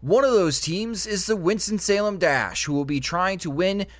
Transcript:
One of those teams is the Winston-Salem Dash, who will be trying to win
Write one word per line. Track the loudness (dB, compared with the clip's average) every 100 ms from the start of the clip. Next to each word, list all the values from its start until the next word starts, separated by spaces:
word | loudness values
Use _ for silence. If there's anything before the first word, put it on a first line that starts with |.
One | 2 4
of | 6
those | 4 2 0
teams | -4 -4 -4 -6 -4
is | -4 -2
the | 0
Winston-Salem | 0 0 -2 -2 0 0 0 0
Dash, | 2 2 0 -4
who | -2
will | -2 0
be | -4
trying | -2 -2 -2 -2
to | -4
win | 0 0 0 -4